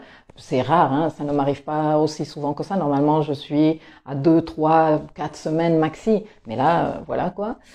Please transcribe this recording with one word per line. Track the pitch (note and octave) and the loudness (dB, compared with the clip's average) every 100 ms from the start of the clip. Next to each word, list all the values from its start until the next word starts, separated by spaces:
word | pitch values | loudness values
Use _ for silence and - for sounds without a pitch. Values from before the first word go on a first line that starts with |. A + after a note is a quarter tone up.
| - - _ - | -6 -20 _ -20
C'est | - B2+ | -4 -2
rare, | B2 E3+ C#3+ | 2 2 2
hein, | C#3 D#3+ | 0 -2
ça | - C#3+ | -4 -4
ne | |
m'arrive | C#3+ C#3 C#3 | 0 0 -2
pas | - D3+ D#3 D3+ | -4 -2 0 2
aussi | D#3 D3+ | 0 -2
souvent | D3 D3+ C#3+ | -10 -6 -6
que | D3 | -6
ça. | D3 G3 | -4 -2
Normalement, | D3 C#3 D3 D#3 | 0 2 2 2
je | D3+ | 0
suis | C#3+ - D3 D#3 D#3+ - - - | -4 -4 2 2 0 -8 -20 -10
à | C#3 | -2
deux, | D#3+ D#3+ | 2 4
trois, | E3 - D#3 D#3+ D#3+ D3+ - | 2 -2 2 4 4 2 -2
quatre | - D3+ - | -10 -10 -8
semaines | D#3+ D#3+ E3+ D#3+ | -4 0 2 2
maxi. | D#3 - A3 G#3 - - A2+ | 0 -2 0 0 -2 -18 -10
Mais | A2 | -2
là, | D3 E3 C#3+ | 2 2 0
euh, | - - | -6 -6
voilà | B2 E3+ | -4 -4
quoi. | F#3+ G#3+ - - | -4 -8 -10 -16